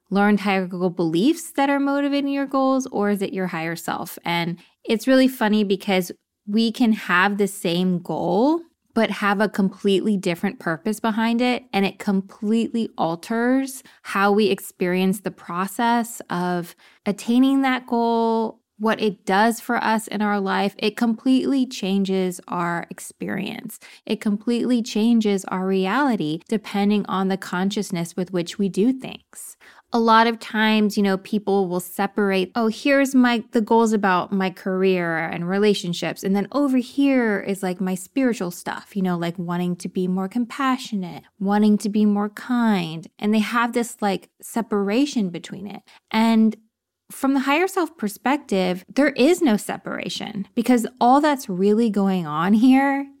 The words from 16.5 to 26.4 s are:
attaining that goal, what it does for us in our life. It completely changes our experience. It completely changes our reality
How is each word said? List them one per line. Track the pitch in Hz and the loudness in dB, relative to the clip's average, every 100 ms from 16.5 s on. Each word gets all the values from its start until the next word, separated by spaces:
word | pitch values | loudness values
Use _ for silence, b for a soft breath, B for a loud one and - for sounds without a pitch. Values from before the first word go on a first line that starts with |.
| 175 170 - b b - | -2 -6 -14 b b -6
attaining | 208 - 240 269 269 | -6 0 4 4 4
that | 269 247 247 | 0 -2 -2
goal, | 233 233 233 226 226 220 - _ _ | -2 0 2 0 0 -2 -6 _ _
what | 214 - | -2 0
it | 214 185 | -2 -4
does | - 196 226 226 | 0 2 2 0
for | - 240 | -2 -2
us | - 220 - | 0 -2 -2
in | 202 | -4
our | 208 208 | -2 -2
life. | 190 190 196 - | -2 0 -2 -2
It | 214 - | -4 -2
completely | 233 220 262 262 - 269 | -2 0 2 2 2 0
changes | 254 - 185 196 190 190 185 180 - | -2 -4 -2 0 0 0 -2 -4 -8
our | 175 175 170 - | -6 -4 -4 -6
experience. | - - - 92 - - - 214 - B B | -14 -16 -12 -8 -6 -6 -8 -12 -16 B B
It | - 214 | -6 -4
completely | 220 202 - 240 233 247 | -2 -4 -2 -2 0 0
changes | 226 208 226 233 208 196 - | -2 0 2 4 2 0 -2
our | 185 190 | -4 -2
reality | 190 185 233 285 220 151 165 | 0 0 0 0 0 -2 -6